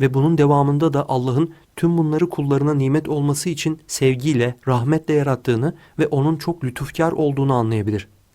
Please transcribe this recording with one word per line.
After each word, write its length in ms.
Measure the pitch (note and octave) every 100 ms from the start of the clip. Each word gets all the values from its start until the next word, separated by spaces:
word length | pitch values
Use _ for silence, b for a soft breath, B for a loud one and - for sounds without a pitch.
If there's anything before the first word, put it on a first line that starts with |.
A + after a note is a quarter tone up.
Ve 120 | C3+
bunun 240 | C3+ D#3 D#3+
devamında 560 | D3 C#3+ C#3+ C#3+ D#3+
da 160 | C#3 -
Allah'ın 420 | C3 B2+ B2+ E3 B B -
tüm 220 | E3+ E3+
bunları 320 | D3+ D#3 F3
kullarına 440 | - C#3+ C#3 D3
nimet 360 | C#3+ C3 D3+ D3+
olması 400 | D3+ C#3+ C#3+ F3+
için 300 | D3+ D#3 D#3 -
sevgiyle, 680 | - C3 B2+ D3 B2+ A#2+ A#2+ C3
rahmetle 460 | B2 B2+ D#3 D#3+
yarattığını 640 | D3+ C#3 B2+ B2+ A2+ D3+ B B -
ve 80 | D#3
onun 300 | C#3+ D3 D#3
çok 260 | F3 E3+
lütufkar 480 | B2+ B2+ C#3 - E3
olduğunu 420 | - D3 C#3 C3+
anlayabilir. 540 | B2 A2+ A2 G2+ G#2 - _ _